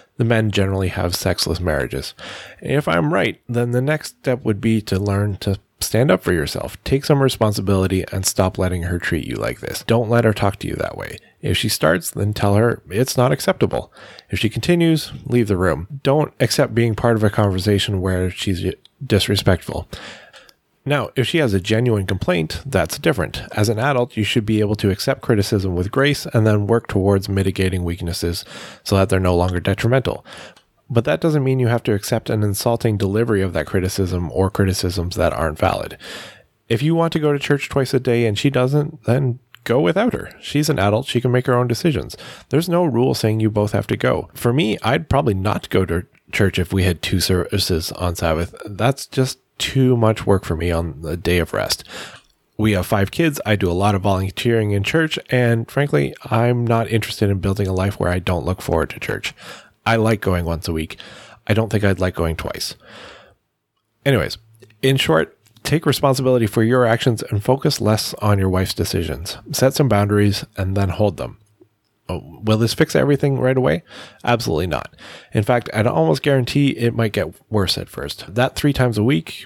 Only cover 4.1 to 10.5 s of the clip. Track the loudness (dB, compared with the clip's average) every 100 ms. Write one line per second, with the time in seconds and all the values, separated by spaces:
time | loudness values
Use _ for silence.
4.1 | -8 -4 -2 -2 0 2 0 0 -2 0
5.1 | 0 0 -2 -4 -4 _ -10 -2 2 2
6.1 | 2 2 0 0 -4 -8 -10 -2 0 2
7.1 | 2 2 2 0 0 0 2 2 0 -2
8.1 | -4 -2 0 0 2 -2 -2 -2 -4 -2
9.1 | -2 -2 -6 -6 -6 -8 -6 0 0 2
10.1 | 2 4 2 0